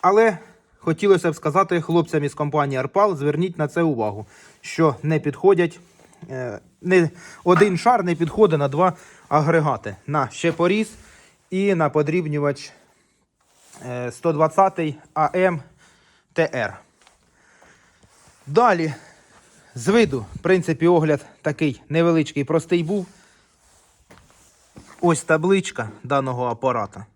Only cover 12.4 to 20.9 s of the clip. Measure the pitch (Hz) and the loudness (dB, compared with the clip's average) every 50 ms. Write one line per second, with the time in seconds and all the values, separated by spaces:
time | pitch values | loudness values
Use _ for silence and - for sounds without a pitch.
12.4 | 143 143 139 - - - - _ _ _ _ _ _ _ _ _ _ _ _ _ | -2 -2 -4 -6 -12 -20 -20 _ _ _ _ _ _ _ _ _ _ _ _ _
13.4 | _ _ _ _ _ _ - - - 123 123 123 123 120 120 - - 170 156 147 | _ _ _ _ _ _ -20 -18 -14 -12 -10 -8 -8 -10 -10 -4 -2 -2 2 2
14.4 | 160 156 156 - 196 190 190 - 165 151 131 - - _ _ 156 156 - - 185 | 0 2 4 2 2 2 2 -2 -6 -6 -6 -10 -16 _ _ -2 -2 0 0 0
15.4 | 185 185 175 147 127 - _ _ _ _ _ _ _ _ _ _ _ _ _ - | 0 0 0 -2 -10 -16 _ _ _ _ _ _ _ _ _ _ _ _ _ -2
16.4 | 160 - - 127 110 98 92 - _ _ _ _ _ _ _ _ _ _ _ _ | -2 -2 -2 -4 -6 -6 -6 -12 _ _ _ _ _ _ _ _ _ _ _ _
17.4 | _ _ _ _ _ _ _ _ _ _ _ _ _ _ _ _ _ _ _ _ | _ _ _ _ _ _ _ _ _ _ _ _ _ _ _ _ _ _ _ _
18.4 | _ 139 143 214 247 233 190 170 160 156 135 - - - - _ _ _ _ - | _ -2 0 4 4 4 4 2 0 -4 -6 -10 -16 -20 -20 _ _ _ _ -20
19.4 | _ _ _ _ _ _ _ 123 113 147 208 240 220 156 135 123 110 - - - | _ _ _ _ _ _ _ -6 -2 2 4 4 2 2 0 -6 -8 -10 -16 -6
20.4 | - - 190 185 - - 160 - 165 170 | 0 0 2 2 2 -2 -2 0 2 4